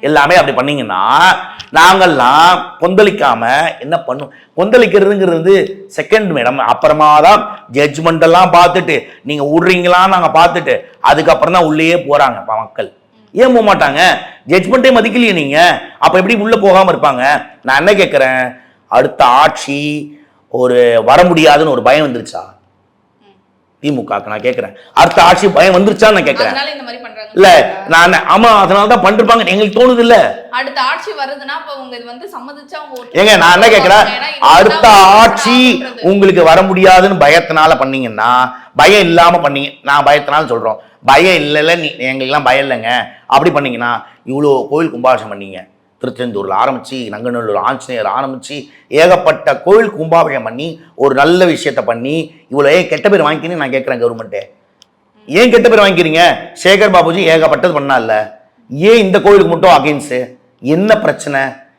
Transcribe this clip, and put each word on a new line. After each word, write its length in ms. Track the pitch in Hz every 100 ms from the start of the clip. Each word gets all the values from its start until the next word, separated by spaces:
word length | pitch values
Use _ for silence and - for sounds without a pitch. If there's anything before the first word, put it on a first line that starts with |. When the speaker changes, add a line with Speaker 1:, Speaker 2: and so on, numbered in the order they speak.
Speaker 1:
எல்லாமே 340 | 139 151 143
அப்படி 180 | 180 143
பண்ணீங்கன்னா, 500 | 127 135 143 113 92 104 139 180 165 - - -
நாங்கெல்லாம் 880 | 156 175 190 185 143 123 147 170 180 175 -
கொந்தளிக்காம 600 | 175 190 208 202 143 113 117 139 160 -
என்ன 160 | 135 170
பண்ணும்? 340 | - 131 143 - _ -
கொந்தளிக்கிறதுங்கிறது 800 | 196 247 220 196 196 202 185 165
வந்து 160 | 165 196 135 - - -
செகண்ட் 340 | 151 220 202
மேடம், 260 | 151 120 135
அப்புறமா 640 | 113 127 156 156 151 151
தான் 200 | 165 208 - - -
ஜட்ஜ்மெண்ட் 500 | 123 147 147 165 165
எல்லாம் 300 | 165 170 180
பார்த்துட்டு 440 | 170 175 180 165 143 - -
நீங்க 220 | - 147
விடுறீங்களான்னு 680 | 143 160 175 180 175 180 190 190
நாங்க 140 | 165 156
பார்த்துட்டு 340 | 170 175 143 117 - _
அதுக்கப்புறம் 540 | - 147 160 151 151
தான் 100 | 180
உள்ளேயே 300 | 156 156 160
போறாங்க 500 | 175 135 147 135 110
ப-, 140 | 92 110
மக்கள். 320 | 110 - 101 _ _ _ _
ஏன் 200 | 185 262
போக 200 | 240 208
மாட்டாங்க? 260 | 185 147 139 180 143 - - -
ஜட்ஜ்மெண்ட்டே 440 | 180 185 262 262
மதிக்கலையே 400 | 247 226 233 233
நீங்க, 480 | 180 139 147 175 135 - -
அப்ப 200 | 160 180
எப்படி 180 | 190 226
உள்ள 180 | 208 226
போகாம 360 | 202 185 190
இருப்பாங்க? 320 | 151 147 127 131 147 - _
நான் 140 | 127 135
என்ன 180 | 175
கேட்கிறேன், 480 | 202 175 143 131 131 127 123 _ _ _
அடுத்த 360 | 113 135 -
ஆட்சி 560 | 131 127 147 - - 143 147 151 147 - _ _ _
ஒரு 540 | 123 127 123 120 117
வர 200 | 113 143
முடியாதுன்னு 460 | 180 165 156 147 156
ஒரு 120 | 127
பயம் 240 | 113 147 147
வந்துருச்சா? 360 | 120 98 87 76 _ _ _ _ _ _ _
Speaker 2:
ம். 160 | _ _ _ _ _ _
Speaker 1:
திமுகக்கு 500 | 143 135 101 101 101
நான் 140 | 107 123
கேட்கிறேன், 280 | 123 101 - _
அடுத்த 280 | - 170 -
ஆட்சி 260 | 175 185 202
பயம் 260 | 165 185
வந்துருச்சான்னு 440 | 180 202 - 214 202
நான் 120 | 147
கேட்கிறேன். 220 | 135 -
Speaker 2:
அதனால 200 | 269 294
இந்த 100 | 285
மாதிரி 200 | 247 240
பண்றாங்க. 280 | 233 - -
Speaker 1:
இல்ல, 140 | - 190 165 120 - -
நான், 240 | 165 175
ஆமா, 380 | 165 - 190 233 214
அதனால 260 | 175 196 208
தான் 160 | 233
பண்றாங்க 420 | 185 214 220 233
எங்களுக்கு 340 | 196 190 214 214
தோணுது 180 | 254 240
இல்ல. 180 | 233 226 123 - -
Speaker 2:
அடுத்த 320 | 247 269 269
ஆட்சி 280 | 262 320 -
வருதுன்னா 440 | 320 269 285 269 302
அப்ப 140 | 294
அவங்க 240 | 277 254 247
இது 100 | 240
வந்து 200 | 247 392
சம்மதிச்சு 480 | 339 247 285 285
அவங்க 260 | 320 302 262
ஓட்டு 180 | 233 165
Speaker 1:
ஏங்க, 160 | 208 196
நான் 180 | 170
என்ன 140 | 180 226
கேட்கிறேன், 360 | 214 185 202 214
Speaker 2:
ஏன்னா 240 | 247 294 294
இது 100 | - 233
Speaker 1:
அடுத்த 320 | 208 320 240
Speaker 2:
வந்து 160 | 208 190 208
Speaker 1:
ஆட்சி 380 | 196 196 220 247 254
Speaker 2:
ஆகுன்றது. 340 | 202 - - 165
Speaker 1:
உங்களுக்கு 340 | 196 196 175
வர 180 | 160 170
முடியாதுன்னு 640 | 190 185 190 185 190 185 143
பயத்தினால 520 | 165 170 160 160 147
பண்ணீங்கன்னா, 520 | 135 135 123 107 113 127 127 - - -
பயம் 240 | 156 208
இல்லாம 360 | 175 170 170 175
பண்ணீங்க, 340 | 147 139 139 -
நான் 220 | 135 143
பயத்தினால 400 | 139 147 147 147 143
சொல்றோம், 300 | 117 110 110 _ _
பயம் 320 | 117 139 185 175
இல்லைல்ல, 420 | 147 151 156 170
நீ, 100 | 151 -
எங்களுக்கெல்லாம் 500 | 127 135 131 147 131
பயம் 200 | 135 139
இல்லைங்க, 200 | 120 113 123 110 - _
அப்படி 240 | 135 165
பண்ணீங்கன்னா, 420 | 143 139 120 120 117 - _ -
இவ்வளோ 420 | 135 147 135 131
கோயில் 220 | 147 165
கும்பாபிஷேகம் 420 | 120 127 127 110
பண்ணீங்க, 280 | 101 98 92 92 _ _ _
திருச்செந்தூர்ல 520 | 127 113 123 101 98 95
ஆரம்பிச்சு, 340 | 127 127 - 131 113
நங்கநல்லூர் 480 | 104 120 120 113 98
ஆஞ்சநேயர் 500 | 104 135 - 123 104
ஆரம்பிச்சு, 500 | 110 135 131 - 147 - _ _
ஏகப்பட்ட 720 | 139 170 180 156 151 - 135
கோயில் 300 | 175 208 226
கும்பாபிஷேகம் 520 | 147 160 165 156 135
பண்ணி, 380 | 110 120 160 160 -
ஒரு 200 | - 135
நல்ல 320 | 131 147 180 180
விஷயத்த 360 | 151 151 131
பண்ணி, 340 | 110 117 127 160 156 _ _
இவ்வளோ 200 | 135 143
ஏன் 180 | 170 170
கெட்ட 200 | 151 196
பேர் 140 | 196
வாங்கிக்கின்னு 400 | 147 156 165 175
நான் 80 | 139
கேட்கிறேன் 320 | 131 131 123
கவர்மெண்ட்டே. 400 | 117 117 107 98 - _ _ _ _ _ _ _ -
ஏன் 240 | 202 247
கெட்ட 180 | 233 233
பேர் 120 | 226
வாங்கிக்கிறீங்க? 420 | 196 175 165 160 170 120 - -
சேகர் 320 | 180 196 208
பாபுஜி 280 | 185 165 170
ஏகப்பட்டது 500 | 165 160 156 147 180 151
பண்ணால, 320 | 139 131 113 107 107 - _ _ _
ஏன் 320 | 135 190 233
இந்த 160 | 196 190
கோயிலுக்கு 320 | 202 202 165
மட்டும் 220 | 165 180 156
அகெயின்ஸ்ட்? 400 | 139 147 - 127 123 - _ _
என்ன 360 | 123 156 208 214
பிரச்சனை? 420 | 156 131 - 139 135 - _